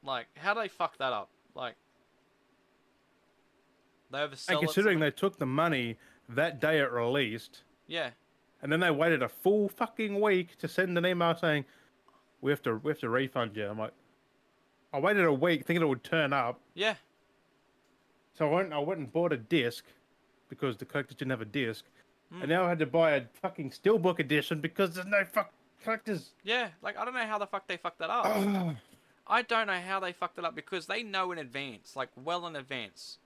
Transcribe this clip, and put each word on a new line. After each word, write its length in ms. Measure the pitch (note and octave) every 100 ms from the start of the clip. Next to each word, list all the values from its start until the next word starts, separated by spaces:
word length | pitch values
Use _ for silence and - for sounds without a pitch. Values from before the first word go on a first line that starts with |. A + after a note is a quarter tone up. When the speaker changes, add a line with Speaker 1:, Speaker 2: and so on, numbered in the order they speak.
Speaker 1:
Like, 220 | C#3 B2+ A#2 -
how 180 | E3+
do 60 | G#3+
they 80 | D#3+
fuck 300 | - E3 -
that 140 | C3+
up? 180 | A2+ F#2+ _ _
Like, 200 | - B2 - _ _ _ _ _ _ _ _ _ _ _ _ _ _ _ _ _ _ _ _ _ _ _
they 80 | C3+
oversell 300 | D3 C3+ -
Speaker 2:
And 80 | F3+
Speaker 1:
it 20 | D#3+
Speaker 2:
considering 300 | E3+ G#3 F3
Speaker 1:
something. 40 |
Speaker 2:
they 100 | D3+
took 280 | - G3 -
the 80 | C3+
money 500 | C3+ E3+ C#3+ A#2+ A2 - _ -
that 320 | A#2+ D#3+ D3+
day 180 | D3+ D#3
it 100 | C3+
released. 720 | A#2+ A#2 C3+ B2 A2+ - - _ _ -
Speaker 1:
Yeah. 240 | E3 C3+ - _ _ _ _
Speaker 2:
And 80 | C#3
then 100 | D#3+
they 100 | F3+
waited 320 | D3 E3 D#3
a 60 | A#2+
full 400 | - F#3 G#3 G3+
fucking 520 | - A#3 - G#3+ G3+
week 360 | G#3+ F#3 F3 -
to 100 | E3
send 280 | - F#3 F3
an 80 | F3
email 280 | F3+ E3+ E3
saying, 280 | E3+ D3 C3 - _ _ _ _ _ _
"We 100 | C3+
have 100 | C#3+
to, 140 | - A2+
we 140 | D3
have 100 | D3+
to 80 | A#2+
refund 480 | A#2+ C3+ C3 A2+ G#2
you." 100 | G2+
I'm 120 | G#2+
like, 140 | A2 - _ _ _ _ _ _ _ _ _
I 60 | C#3+
waited 240 | E3+ G#3
a 80 | E3+
week 320 | C#3 E3+ D#3+ -
thinking 160 | E3+
it 40 | D#3+
would 160 | B2+
turn 280 | - E3 C#3+
up. 280 | C#3 A#2+ B2+ _
Speaker 1:
Yeah. 200 | E3+ G#3+ G3+ _ _ _ _ _ _ _ _ _ _ _ _ _
Speaker 2:
So 140 | - D3+
I 60 |
went, 180 | E3+ F#3+
I 60 | D3+
went 220 | D3 F#3
and 120 | C3
bought 200 | D#3+ F3
a 40 | C#3+
disc 480 | A2 E3+ A#2+ - - _ _ _ _ _ _
because 280 | - C#3 A2
the 80 |
collectors 320 | - D3 C3 -
didn't 140 | C3
have 100 | B2
a 60 | A2
disc. 380 | C#3+ A#2+ A2 - _ _ _ _
Speaker 1:
Mm. 80 | E3
Speaker 2:
And 60 | C#3
now 140 | E3+
I 40 | F3+
had 100 | E3
to 80 | D3+
buy 260 | D#3+ E3
a 100 | C#3+ A#2+
fucking 360 | - F#3+ F#3 C#3
Steelbook 480 | - F#3+ A3 F3+ E3+
edition 400 | C#3 D3 C#3+ E3
because 340 | D#3+ - G3
there's 120 | E3+ F#3
no 180 | G3+
fuck 280 | G3 - G3 _ _ _
collectors. 500 | - A3 A3 F#3 - _
Speaker 1:
Yeah, 240 | F#3+ A#3+ A3+ D#3
like, 140 | G3 G3+
I 80 |
don't 100 | A3+
know 120 | B3+ A3
how 120 | G#3+
the 80 | G3+
fuck 200 | G3 -
they 100 | F3+
fucked 220 | F3 -
that 120 | E3
up. 140 | A#3 G#3
Speaker 2:
Ugh. 500 | G#3+ G3 G3 F3 B2+ _ _ _ _ -
Speaker 1:
I 160 | A3
don't 240 | B3 A#3 G#3+
know 140 | F#3
how 180 | F3+ G3
they 120 | F#3
fucked 260 | F3+ F3 -
it 60 |
up 100 | E3+
because 320 | D#3 - F#3 D#3+
they 160 | G3+
know 300 | A3+ G3 F#3
in 60 | E3+
advance, 560 | C3+ C3+ C#3 G#2+ - -
like, 120 | B2+ -
well 300 | C#3 F3 E3+
in 100 | D3+
advance 640 | C3 C3+ G#2 - - -